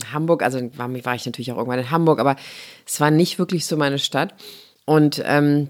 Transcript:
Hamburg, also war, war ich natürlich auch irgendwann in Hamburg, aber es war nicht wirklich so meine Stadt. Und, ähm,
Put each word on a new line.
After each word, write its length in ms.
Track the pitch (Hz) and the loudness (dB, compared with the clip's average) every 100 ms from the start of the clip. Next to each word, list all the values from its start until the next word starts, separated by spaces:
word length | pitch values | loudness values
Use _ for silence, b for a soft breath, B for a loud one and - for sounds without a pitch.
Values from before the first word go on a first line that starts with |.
| - | -6
Hamburg, 300 | 147 160 170 | -6 0 2
also 160 | - 131 123 - | 0 -2 -6 -8
war, 120 | 123 127 123 | -8 -6 -4
war 100 | 123 | -4
ich 100 | 123 | -6
natürlich 260 | 117 123 | -10 -8
auch 60 | 117 | -6
irgendwann 220 | 117 123 | -4 -4
in 120 | 123 | -2
Hamburg, 280 | 165 165 139 | 2 4 4
aber 160 | 131 139 B B B B B | 2 0 B B B B B
es 140 | - | 0
war 120 | 147 | 4
nicht 280 | 156 175 - | 4 4 0
wirklich 260 | 180 175 - | -2 -2 -2
so 100 | 156 | -2
meine 220 | 143 139 | 0 -2
Stadt. 340 | - 139 175 - B B B B - | -4 -4 -4 -8 B B B B 2
Und, 360 | 156 151 - - | 4 4 2 0
ähm, 440 | 143 147 147 143 | 2 2 2 -2